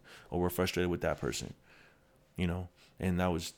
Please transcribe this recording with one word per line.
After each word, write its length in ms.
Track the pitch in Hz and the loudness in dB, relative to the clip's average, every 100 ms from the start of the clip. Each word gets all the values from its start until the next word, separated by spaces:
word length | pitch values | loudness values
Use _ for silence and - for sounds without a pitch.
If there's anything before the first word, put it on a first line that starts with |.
| - - - | -12 -20 -6
or 100 | 87 | 0
we're 80 | 90 | 0
frustrated 420 | - 92 - 90 | 2 0 2 2
with 120 | 85 | 2
that 160 | 82 76 | 0 0
person, 320 | 58 - - - - - - - _ _ _ - | -2 -4 -6 -12 -20 -20 -20 -20 _ _ _ -2
you 100 | 90 | -2
know? 220 | 87 90 - - - | -2 -6 -14 -20 -4
And 220 | 92 87 | 0 2
that 100 | 90 | 4
was, 220 | 82 82 | 2 -2